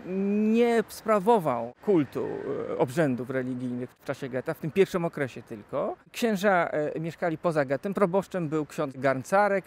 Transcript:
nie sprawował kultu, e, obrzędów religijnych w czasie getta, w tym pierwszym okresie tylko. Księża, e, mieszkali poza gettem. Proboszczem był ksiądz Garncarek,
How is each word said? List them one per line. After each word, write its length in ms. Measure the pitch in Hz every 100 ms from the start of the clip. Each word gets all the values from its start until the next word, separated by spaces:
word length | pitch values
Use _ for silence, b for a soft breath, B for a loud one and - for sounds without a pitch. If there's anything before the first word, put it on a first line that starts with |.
| - 190 196 208 214
nie 320 | 226 240 233 -
sprawował 840 | - 208 214 185 226 156 117 117 -
kultu, 420 | - 180 135 127 107 107 - 139 -
e, 60 | -
obrzędów 520 | 131 131 147 123 123
religijnych 600 | 131 127 127 127 123 123
w 140 | _
czasie 240 | - 135 135
getta, 260 | 127 143
w 40 | 160
tym 120 | 165
pierwszym 340 | 190 185 180
okresie 380 | 170 - 135 -
tylko. 540 | - 110 - 131 202 359 _
Księża, 560 | - 233 196 208 185 165
e, 320 | 151 151 -
mieszkali 380 | 165 - 175 160
poza 260 | 175 156
gettem. 300 | 135 139 202
Proboszczem 540 | 196 196 190 175 190 156
był 180 | 156 151
ksiądz 300 | - 147 131
Garncarek, 680 | 135 131 120 190 208 196